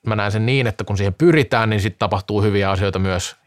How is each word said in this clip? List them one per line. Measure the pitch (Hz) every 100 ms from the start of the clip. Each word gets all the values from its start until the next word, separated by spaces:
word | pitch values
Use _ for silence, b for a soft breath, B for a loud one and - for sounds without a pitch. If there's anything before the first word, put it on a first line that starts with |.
| -
mä | 107
näen | 104
sen | 107 110
niin, | 135 120
että | -
kun | 104 101
siihen | 98
pyritään, | 90 170 160 135 117 110
niin | 107
sit | 101 -
tapahtuu | 104 98 - 104
hyviä | 104 101 98
asioita | 95 98 95
myös | 95 92 - -